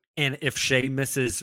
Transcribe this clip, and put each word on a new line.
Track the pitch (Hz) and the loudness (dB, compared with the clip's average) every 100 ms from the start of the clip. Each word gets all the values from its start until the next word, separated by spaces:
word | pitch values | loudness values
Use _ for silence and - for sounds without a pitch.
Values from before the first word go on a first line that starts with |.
| _ - | _ -2
and | 143 139 | -2 0
if | 143 - | -2 -2
Shai | - 131 | 2 2
misses | 131 135 135 139 127 - | 2 0 -2 0 -2 -2